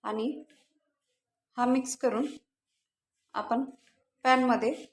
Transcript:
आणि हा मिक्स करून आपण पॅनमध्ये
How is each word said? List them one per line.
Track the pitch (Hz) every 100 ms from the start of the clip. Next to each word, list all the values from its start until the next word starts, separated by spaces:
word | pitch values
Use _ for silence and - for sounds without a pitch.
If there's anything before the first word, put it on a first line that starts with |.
आणि | 220 220 233 294 - _ _ _ _ _ _ _ _ _ _ -
हा | 247
मिक्स | 262 254 -
करून | - 214 285 - _ _ _ _ _ _ _ _ _
आपण | - 208 233 269 - _ _ _ _
पॅनमध्ये | 254 262 254 233 220 320 -